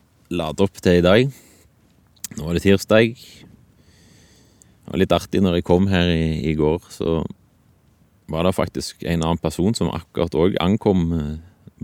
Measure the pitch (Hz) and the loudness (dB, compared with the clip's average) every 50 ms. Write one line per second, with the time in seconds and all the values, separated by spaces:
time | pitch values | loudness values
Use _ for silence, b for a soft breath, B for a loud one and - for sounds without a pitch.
0 | _ _ _ _ _ _ 87 87 80 78 76 - 98 98 - - - 92 87 87 | _ _ _ _ _ _ -8 -6 -6 -6 -2 -2 -2 -2 -2 -2 0 2 4 4
1 | 85 90 98 113 131 139 131 b b b b b b b _ _ _ _ _ _ | 6 6 4 4 4 2 -2 b b b b b b b _ _ _ _ _ _
2 | _ _ _ _ - - - - 76 80 87 85 - 98 98 95 - - 104 110 | _ _ _ _ -18 -14 -12 -10 -6 -4 -4 0 2 2 2 2 2 4 4 4
3 | 117 113 123 - - - - - - - - _ _ _ _ _ _ _ _ _ | 4 2 0 -8 -16 -20 -20 -20 -20 -20 -20 _ _ _ _ _ _ _ _ _
4 | _ _ _ _ _ _ _ _ _ _ _ _ _ _ _ _ _ - - 78 | _ _ _ _ _ _ _ _ _ _ _ _ _ _ _ _ _ -8 -2 -2
5 | 95 - 87 78 - - - 92 98 92 85 87 - - 87 90 98 98 95 87 | 0 2 2 0 0 -2 -2 0 2 2 2 0 2 2 2 2 2 2 2 2
6 | 87 87 85 82 80 80 80 78 - 80 78 76 76 76 78 85 - - - - | 2 2 2 0 0 -2 -2 -2 -2 -2 -2 0 0 0 0 -2 -6 -12 -12 -8
7 | - - 80 80 - - - - _ _ _ _ _ _ _ _ _ _ _ _ | -4 -2 -2 -2 -4 -6 -10 -14 _ _ _ _ _ _ _ _ _ _ _ _
8 | _ _ _ _ _ - 78 80 87 92 - - - - - 65 - - - - | _ _ _ _ _ -8 -6 -2 0 0 0 0 -4 -4 -4 -8 -10 -10 -12 -10
9 | - - 85 85 80 80 85 85 - 80 - - 85 104 117 - 87 78 - - | -6 -4 -2 0 0 0 -2 -2 -2 -4 -4 -2 -2 -2 0 -2 -4 -4 -4 -6
10 | - - - - 82 85 - 71 82 98 101 - 82 90 104 110 - 110 95 92 | -10 -8 -4 -4 -4 -2 0 0 0 2 0 0 0 0 0 0 0 0 2 2
11 | 85 82 85 82 73 73 78 80 82 - _ _ _ - - _ | 0 0 -2 -4 -4 -6 -8 -12 -14 -18 _ _ _ -20 -18 _